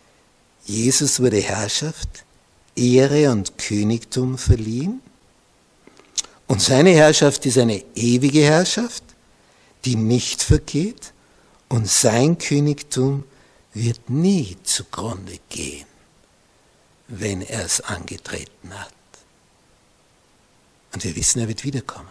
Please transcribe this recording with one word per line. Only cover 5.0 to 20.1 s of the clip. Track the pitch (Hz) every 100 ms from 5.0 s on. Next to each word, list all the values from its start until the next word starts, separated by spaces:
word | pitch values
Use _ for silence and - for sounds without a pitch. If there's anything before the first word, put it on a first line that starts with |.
| - _ _ _ _ _ _ _ - _ _ - - _ -
Und | 104
seine | - 131 185
Herrschaft | 160 151 151 147 - 135
ist | 123
eine | 117 98 -
ewige | - 120 123 139 151
Herrschaft, | 147 156 185 - 233 - - _ _ _ _ _ _ _
die | 127
nicht | 113 107 123 - -
vergeht. | - 151 - - 196 - - _ _ _ _ _ -
Und | 120 104
sein | - 117 113 147 170
Königtum | - 143 147 143 - 131 131 139 - _ _ _ _
wird | 107 117 - -
nie | 135 185 190 104 87
zugrunde | - - - - 113 101 90 - -
gehen, | - 71 71 69 _ _ _ _ _ _ _ _ _ _ _ -
wenn | 101 107 92
er | - 113
es | 92 -
angetreten | - 87 85 - - - - _ 90
hat. | 98 - _ _ - _ _ _ _ _ _ _ _ _